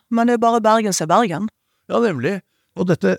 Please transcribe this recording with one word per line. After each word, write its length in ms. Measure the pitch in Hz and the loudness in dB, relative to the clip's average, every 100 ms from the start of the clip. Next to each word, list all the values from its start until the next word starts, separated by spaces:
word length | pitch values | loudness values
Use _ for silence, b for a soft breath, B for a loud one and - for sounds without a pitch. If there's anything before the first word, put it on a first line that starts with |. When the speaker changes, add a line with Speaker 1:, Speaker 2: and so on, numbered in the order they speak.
| - | -6
Speaker 1:
men 180 | 233 240 | -2 0
det 100 | 240 | 2
er 60 | |
bare 200 | 233 233 | 2 2
Bergen 320 | 214 226 214 175 | 2 2 0 -2
som 120 | 160 | 0
er 60 | |
Bergen. 360 | 196 226 160 220 _ _ _ - | 2 2 -2 -8 _ _ _ -4
Speaker 2:
Ja, 100 | 202 | -2
nemlig. 360 | 233 139 135 196 - _ _ - | 0 -2 -4 -6 -10 _ _ -6
Og 80 | 185 | -2
dette 300 | 165 190 | 0 0